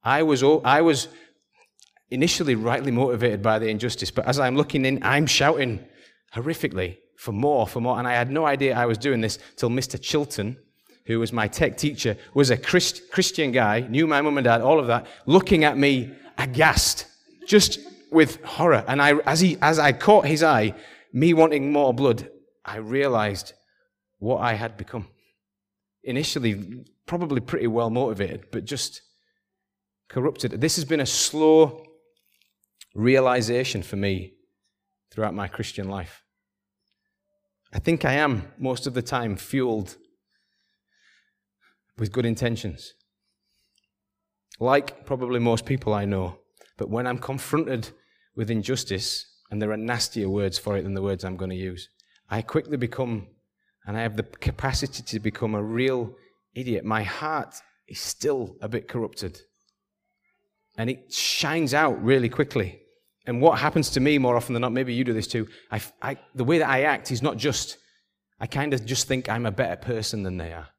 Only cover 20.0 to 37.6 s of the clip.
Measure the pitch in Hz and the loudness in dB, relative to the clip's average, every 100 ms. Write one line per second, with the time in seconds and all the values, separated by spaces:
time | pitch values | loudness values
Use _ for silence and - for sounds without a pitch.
20 | - 208 143 156 160 127 110 - - - | 6 6 6 4 4 4 2 -2 -18 -20
21 | _ 123 160 160 160 151 139 147 139 120 | _ 2 4 6 6 6 2 2 2 4
22 | 139 113 - - _ _ - 110 110 131 | 2 2 -4 -18 _ _ -12 -12 -6 -2
23 | 139 117 107 98 - - _ _ _ _ | 0 0 0 -4 -10 -20 _ _ _ _
24 | _ _ 104 127 120 107 113 104 - 123 | _ _ -4 -2 0 -2 -6 -10 -12 -12
25 | - _ _ _ _ _ _ _ _ _ | -14 _ _ _ _ _ _ _ _ _
26 | - 127 151 156 117 101 92 123 - _ | -6 -4 -4 -2 -2 -2 -8 -14 -18 _
27 | - 175 170 135 123 - 117 113 117 117 | -8 -6 -2 -4 -2 -2 0 0 0 0
28 | 131 101 95 71 - 113 113 139 - - | -2 -2 -6 -6 -10 -10 -8 -8 -8 -10
29 | _ _ _ _ _ _ _ _ _ _ | _ _ _ _ _ _ _ _ _ _
30 | _ 135 139 - 120 104 156 165 139 156 | _ -2 -2 -2 -6 -2 -2 -2 -2 -2
31 | 127 - - 151 156 160 156 - - _ | 0 -2 -2 2 6 8 6 2 -20 _
32 | _ _ _ _ _ _ _ _ - 104 | _ _ _ _ _ _ _ _ -16 0
33 | 117 131 127 127 110 120 127 104 87 98 | 4 6 6 2 2 0 0 -4 -6 -2
34 | 101 95 92 _ _ _ _ _ _ _ | -2 -2 -6 _ _ _ _ _ _ _
35 | _ - 107 98 98 - 113 - 98 98 | _ -6 -4 -4 -8 -8 -10 -8 -8 -8
36 | 87 - _ _ _ _ _ _ _ _ | -10 -16 _ _ _ _ _ _ _ _
37 | _ _ _ _ _ _ | _ _ _ _ _ _